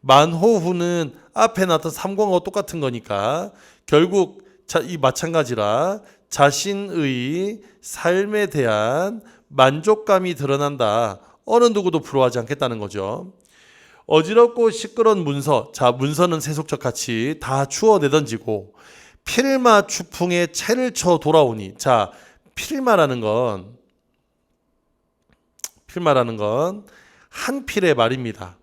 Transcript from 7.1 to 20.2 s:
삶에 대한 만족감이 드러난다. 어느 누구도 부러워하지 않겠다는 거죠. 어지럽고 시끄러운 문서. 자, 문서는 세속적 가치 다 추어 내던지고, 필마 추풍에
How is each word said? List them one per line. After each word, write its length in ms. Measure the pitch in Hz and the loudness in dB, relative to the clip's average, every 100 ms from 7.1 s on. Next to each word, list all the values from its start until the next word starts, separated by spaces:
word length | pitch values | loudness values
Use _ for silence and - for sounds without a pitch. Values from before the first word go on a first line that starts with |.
| 127 123 165 196 220 - _ | -2 -4 -4 -6 -8 -16 _
삶에 640 | - - 170 180 202 214 202 | -16 -4 0 0 0 -2 -2
대한 760 | 151 120 107 107 143 190 226 - _ _ | 0 0 0 0 0 -4 -8 -18 _ _
만족감이 880 | 135 135 147 185 214 214 196 185 151 | 4 4 4 0 0 2 2 2 -4
드러난다. 840 | 139 139 143 143 113 107 113 95 _ _ | -2 0 -2 0 0 2 0 -4 _ _
어느 200 | - 233 | 0 4
누구도 360 | 240 208 185 160 | 4 2 -2 -2
부러워하지 380 | - 135 127 120 | -2 0 0 0
않겠다는 400 | 117 143 131 113 | -6 -4 -4 -4
거죠. 560 | 101 101 95 127 185 _ _ _ _ _ _ _ - | -8 -6 -6 -8 -12 _ _ _ _ _ _ _ 2
어지럽고 640 | 156 160 220 240 233 226 | 2 4 4 4 4 0
시끄러운 540 | 226 - - 220 208 | 0 -10 0 2 2
문서. 480 | 156 143 139 135 - | -2 -4 0 0 0
자, 160 | - 123 | 0 0
문서는 500 | 123 139 151 180 160 | 2 -4 0 0 0
세속적 380 | 147 151 151 143 | -4 -6 -6 -6
가치 600 | 131 113 - 113 123 156 | -6 -6 -6 -4 -4 -6
다 240 | 127 135 | -4 -4
추어 340 | 139 - 220 202 | -4 2 4 4
내던지고, 760 | 143 156 135 110 - 107 98 _ - - - _ | 4 2 0 -6 -4 -6 -6 _ -20 -20 -20 _
필마 600 | - - 269 269 247 214 202 | -4 -2 0 2 4 4 2
추풍에 600 | - 180 - | -8 -10 -6